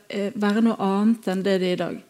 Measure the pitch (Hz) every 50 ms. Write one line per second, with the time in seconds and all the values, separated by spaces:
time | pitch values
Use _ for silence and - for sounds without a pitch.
0 | - - - 196 202 196 - 208 208 202 202 226 226 226 220 - 196 190 190 202
1 | 214 226 233 226 - 196 185 190 185 202 190 185 185 180 180 175 170 165 160 -
2 | -